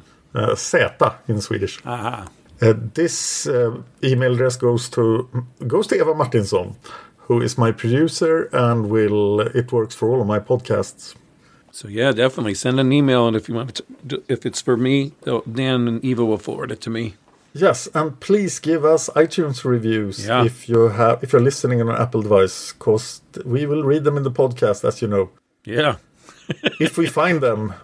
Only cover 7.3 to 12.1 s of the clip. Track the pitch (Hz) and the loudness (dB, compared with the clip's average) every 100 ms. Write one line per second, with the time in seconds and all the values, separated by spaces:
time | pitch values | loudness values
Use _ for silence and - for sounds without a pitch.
7.3 | 120 120 123 113 - 113 127 160 - 165 | 0 0 0 0 0 0 2 2 2 2
8.3 | 160 - 131 120 117 104 110 107 104 101 | 2 0 0 2 0 0 2 2 2 2
9.3 | 104 107 120 117 120 110 - 110 127 104 | 2 0 -2 -2 -2 -2 -2 0 0 0
10.3 | 104 - 123 - 101 98 - - - _ | -2 0 -2 0 -2 -4 -10 -20 -20 _
11.3 | _ _ _ _ - 101 104 135 | _ _ _ _ -18 -8 0 0